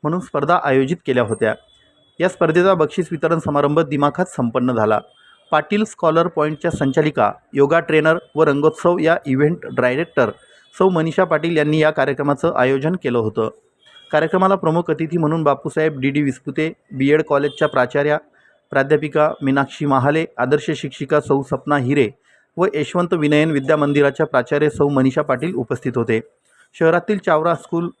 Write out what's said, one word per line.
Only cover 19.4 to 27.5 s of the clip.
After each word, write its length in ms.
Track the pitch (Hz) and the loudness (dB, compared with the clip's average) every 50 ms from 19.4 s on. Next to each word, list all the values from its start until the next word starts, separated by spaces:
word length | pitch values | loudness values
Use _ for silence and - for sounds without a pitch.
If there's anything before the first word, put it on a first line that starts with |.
मीनाक्षी 440 | 147 135 135 139 139 135 - - 156 | -2 0 0 0 0 -2 -4 -6 -2
महाले, 400 | 147 139 135 123 143 147 160 160 - - - | 0 0 2 2 2 0 0 -2 -4 -4 -4
आदर्श 340 | 123 127 143 147 - - 156 | -2 0 0 -2 -2 -4 -6
शिक्षिका 440 | 135 - 143 - - 147 135 156 147 | -6 -6 -12 -10 -10 -6 -2 -2 -2
सौ 240 | - - 135 139 139 | 0 0 -2 -2 -2
सपना 340 | - 139 131 - - 147 143 | -4 -6 -8 -4 -2 -2 -2
हिरे 320 | 127 120 143 147 131 104 - _ _ _ _ _ _ _ _ - | 0 0 2 2 0 0 -2 _ _ _ _ _ _ _ _ -2
व 80 | 175 202 - | -2 -2 0
यशवंत 400 | 151 147 - - 175 175 170 185 | -2 -6 -4 -2 -4 -2 -2 -2
विनयन 380 | 170 147 147 151 151 151 160 | -2 0 2 2 2 2 2
विद्या 260 | 156 143 135 135 160 151 | 0 -2 0 0 0 2
मंदिराच्या 480 | 147 143 143 143 143 139 135 - 160 | 2 0 2 2 2 2 2 0 -4
प्राचार्य 440 | 147 - 131 120 - 151 147 151 151 | 0 0 -2 -2 0 -2 0 0 0
सौ 180 | 147 - 151 143 | 0 0 0 0
मनीषा 340 | 147 135 131 131 131 - | 2 2 2 2 2 0
पाटील 320 | 147 143 135 123 127 - 135 | -2 0 -2 -2 -2 -6 -4
उपस्थित 380 | 117 127 - 147 127 - 131 120 | -6 -6 -6 -6 -6 -6 -6 -4
होते. 240 | 127 117 110 113 110 110 - _ _ _ _ _ _ _ _ _ - | -4 -2 0 -2 -2 -2 -6 _ _ _ _ _ _ _ _ _ 0
शहरातील 380 | 165 160 170 175 165 - 214 196 | 0 2 2 2 0 -2 -4 -4
चावरा 380 | - - 165 156 156 170 | 0 0 0 2 2 0